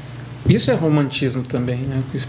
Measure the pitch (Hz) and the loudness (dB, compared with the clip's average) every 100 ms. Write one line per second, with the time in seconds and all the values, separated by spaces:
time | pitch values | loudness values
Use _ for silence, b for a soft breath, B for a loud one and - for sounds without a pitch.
0 | B B B - - - - - 160 151 | B B B -2 2 4 4 2 4 4
1 | 139 - 135 127 123 131 123 123 135 131 | 2 0 0 -2 -2 -2 -2 -2 -2 -2
2 | 131 131 | -4 -6